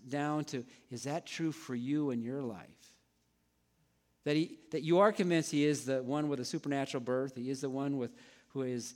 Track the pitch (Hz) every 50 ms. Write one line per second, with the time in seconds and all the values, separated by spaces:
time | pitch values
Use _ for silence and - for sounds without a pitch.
0 | - 127 151 143 147 151 151 151 147 - 143 123 120 - - - - - 123 117
1 | 127 139 151 170 - - - - 165 160 147 - - - 127 120 123 135 147 151
2 | 147 139 123 117 113 120 135 143 135 113 98 87 - - - _ - - - _
3 | _ _ _ _ _ _ _ _ _ _ _ _ _ _ _ _ _ _ _ _
4 | _ _ _ _ - 147 147 156 165 - - - - - 156 131 160 156 170 185
5 | 202 220 208 - 185 175 170 160 151 - 151 143 147 151 147 - 123 131 135 131
6 | 127 123 143 147 151 147 143 123 120 - 160 156 - 143 143 139 135 - - 131
7 | 120 123 127 131 135 135 - 120 123 131 139 131 143 131 131 139 139 143 143 131
8 | 120 117 - - - - - - _ _ - 135 131 127 123 120 113 - -